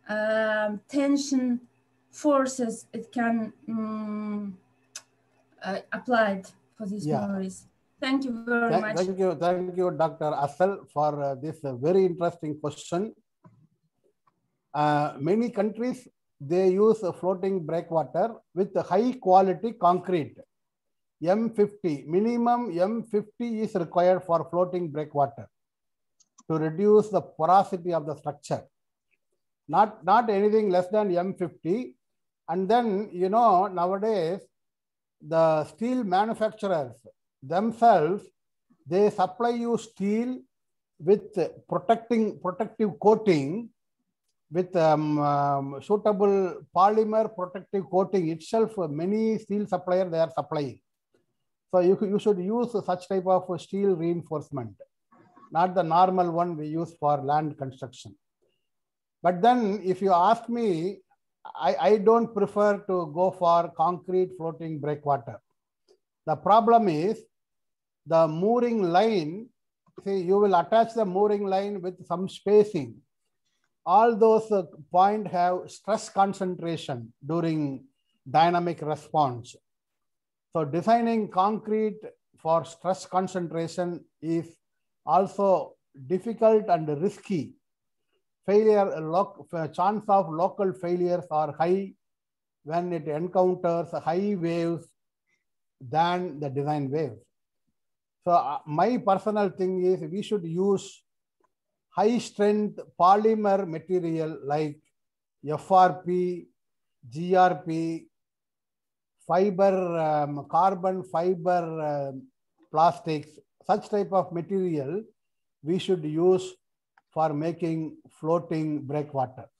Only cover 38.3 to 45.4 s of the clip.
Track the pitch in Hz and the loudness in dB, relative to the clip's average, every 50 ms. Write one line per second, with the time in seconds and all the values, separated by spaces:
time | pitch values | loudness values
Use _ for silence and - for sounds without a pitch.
38.3 | _ _ _ _ _ _ _ _ _ _ _ 131 165 190 208 208 202 190 185 185 | _ _ _ _ _ _ _ _ _ _ _ -2 2 2 2 2 2 0 -2 -2
39.3 | 185 - 233 240 240 233 233 233 233 214 - - _ - 190 202 208 226 240 254 | 0 -2 -2 -2 -2 -2 -2 -2 -2 -2 -4 -10 _ -4 -2 0 0 0 -2 -2
40.3 | 254 262 - _ _ _ _ _ _ _ _ _ _ _ 156 160 208 214 - - | -6 -8 -12 _ _ _ _ _ _ _ _ _ _ _ 2 2 2 2 2 -8
41.3 | - 185 156 - - - _ - - 175 - - 226 - - - 240 220 220 202 | -4 -4 -4 -4 -6 -14 _ -6 -6 -4 2 2 0 0 2 0 0 0 0 0
42.3 | - - - 180 175 - 226 214 - - 220 202 151 - - 208 220 220 220 202 | -4 -6 -6 -6 -4 -4 -8 -8 -4 -4 -4 -4 -2 2 4 4 4 4 4 2
43.3 | 175 147 135 139 170 226 240 220 _ _ _ _ _ _ _ _ _ _ _ _ | 2 2 0 -2 -6 -8 -8 -12 _ _ _ _ _ _ _ _ _ _ _ _
44.3 | _ _ _ _ 151 170 185 - - 175 160 156 151 151 156 151 151 147 147 147 | _ _ _ _ -4 -4 -4 -2 0 2 4 4 4 2 2 0 0 0 0 0
45.3 | 147 143 | 0 0